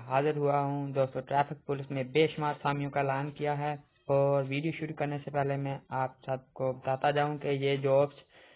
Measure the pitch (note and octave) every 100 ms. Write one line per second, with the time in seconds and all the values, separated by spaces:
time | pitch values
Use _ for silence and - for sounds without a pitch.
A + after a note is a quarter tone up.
0 | A#2+ C3 D3 D3 C#3+ C#3+ C#3 C#3+ C#3+ C#3
1 | C3 C3+ C3 C#3 C#3+ D3+ - C#3 C3+ C#3
2 | B2+ C3+ D#3 D#3 D3+ D3 D3 C#3+ C#3+ C#3
3 | C#3 C3+ D3 C#3+ D3 C#3+ D3 C#3+ - _
4 | - C#3 C#3 C#3 C3+ C#3 D#3+ D#3 D#3 D3+
5 | D3 D3 C#3+ C#3+ C#3 C#3 C#3 C#3 - C3
6 | C3 - - C3 C3+ - C3 B2+ C3 C3
7 | D3 D3 D3 D3+ D3 C#3+ C#3 C#3 C3+ C3+
8 | C#3+ - - - -